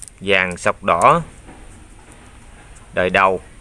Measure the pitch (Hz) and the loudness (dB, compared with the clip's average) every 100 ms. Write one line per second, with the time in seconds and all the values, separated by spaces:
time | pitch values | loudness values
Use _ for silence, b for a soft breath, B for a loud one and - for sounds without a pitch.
0 | - - 95 95 92 87 107 - 95 85 | -20 -12 -2 0 0 -4 -4 -4 -2 2
1 | 120 165 160 - - - - - - - | 4 2 -2 -16 -20 -20 -20 -20 -20 -20
2 | - - - - - - - - - 90 | -20 -20 -20 -20 -20 -20 -20 -20 -10 -4
3 | 90 95 95 92 - - | 0 2 0 0 -8 -20